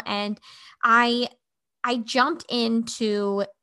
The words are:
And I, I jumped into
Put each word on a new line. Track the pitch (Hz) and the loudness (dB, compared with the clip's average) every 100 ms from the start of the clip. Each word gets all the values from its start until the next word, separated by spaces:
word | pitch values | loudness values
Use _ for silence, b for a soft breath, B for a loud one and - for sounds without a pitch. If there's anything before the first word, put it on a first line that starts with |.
| - | -2
And | 202 208 208 B B B B | -4 -4 -8 B B B B
I, | 233 226 240 240 240 - _ _ _ _ | 4 4 4 2 -2 -8 _ _ _ _
I | 247 247 | -4 -4
jumped | 226 262 262 330 - | -2 2 2 0 -4
into | 240 233 226 226 - 220 208 202 202 196 - | -2 0 0 -2 -4 -2 0 -2 -2 -4 -8